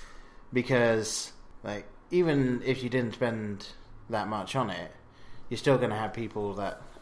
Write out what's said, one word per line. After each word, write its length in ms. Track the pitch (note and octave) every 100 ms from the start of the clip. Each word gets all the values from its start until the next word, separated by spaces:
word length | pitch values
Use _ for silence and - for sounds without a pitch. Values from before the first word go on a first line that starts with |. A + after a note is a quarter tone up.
| - - - - -
because, 760 | B2 A#2+ B2+ A#2 A2 G#2+ - - - - -
like, 220 | G2+ G#2 - - -
even 520 | F3+ E3+ C#3+ B2+ B2 A#2
if 180 | C3
you 60 | A#2+
didn't 240 | B2+ A#2
spend 540 | G#2 A#2+ A2 G#2+ G2 - - - - -
that 180 | A2+ G#2
much 280 | G#2+ F#2 C3+
on 140 | A2
it, 220 | F2 E2 - - - - - -
you're 80 | A2+
still 200 | D3 B2+
gonna 180 | A#2+ G#2+
have 160 | A2
people 400 | A#2 A2 G#2+ G2+ G2
that 260 | G2 - - -